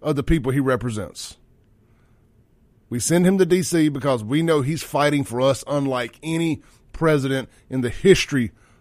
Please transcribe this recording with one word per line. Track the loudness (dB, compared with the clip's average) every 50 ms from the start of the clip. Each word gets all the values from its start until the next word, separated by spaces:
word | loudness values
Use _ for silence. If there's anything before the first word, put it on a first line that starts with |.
of | -4 -4 -2
the | -2 0
people | 0 0 0 0 0
he | -2 0
represents. | 0 0 0 0 -2 -4 -6 -6 -8 -10 -12 -16 -16 -18 -18 -20 _ _ _ _ _ _ _ _ _ _ _ _ _ _ _ _ _ _ _ _ _ _ _ _ _ _ _ _ _ _
We | -6 -6
send | 0 2 2 4 4
him | 4 4 4
to | 4
D | 4 2 2 0
C | 0 0 2 2 2
because | 0 -2 -2 0 0 -2 -2
we | -2 -2 0 2
know | 2 2 2
he's | 2 0 -4 -6 -6
fighting | -4 -2 0 2 2 2 0 -2
for | -2 -2 0
us | 0 0 0 0 -4
unlike | -4 -4 -2 -2 -2 -2 -4 -6 -6 -10 -12
any | -8 -6 -4 -2 -2 -2 -2 -4 -8 _ _ _ _ _
president | -8 -2 0 2 2 2 0 -2 -2 -4 -6 -8 _ _ _ _
in | -4 -4
the | -2 -4
history | -4 2 4 6 6 6 4 0 -2 -2 -2 -2 -6 _ _ _ _ _